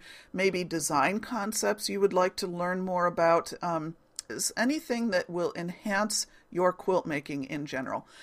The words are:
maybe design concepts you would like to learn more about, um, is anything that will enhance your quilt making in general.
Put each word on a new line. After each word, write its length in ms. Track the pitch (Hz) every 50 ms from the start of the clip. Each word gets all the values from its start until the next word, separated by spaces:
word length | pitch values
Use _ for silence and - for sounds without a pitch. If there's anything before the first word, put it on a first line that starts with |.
| - - - - - _ -
maybe 300 | 180 190 196 175 180 180
design 560 | - 170 165 156 - 160 143 135 175 190 220
concepts 680 | 220 - 254 220 202 214 220 - - 202 208 208 - -
you 120 | 196 196
would 120 | 196 196 180
like 220 | 180 185 190 -
to 100 | - 208
learn 340 | 185 175 175 175 180 185 185
more 240 | 185 190 180 180 175
about, 480 | 175 165 175 170 165 170 165 165 - - -
um, 340 | - 175 170 160 156 160 165 _ _ _ _ - - -
is 220 | 113 - - - -
anything 540 | - 226 254 302 320 - - 247 233 233 233
that 180 | 185 180 - -
will 240 | 175 175 170 151 -
enhance 720 | - 170 175 180 - - 220 196 196 214 226 - - - - - - _ -
your 220 | - 175 180 180 180
quilt 320 | - - - 185 170 -
making 400 | 160 151 147 - - 151 143 135
in 200 | - - 147 151
general. 420 | 147 - 131 135 - 101 107 - - - -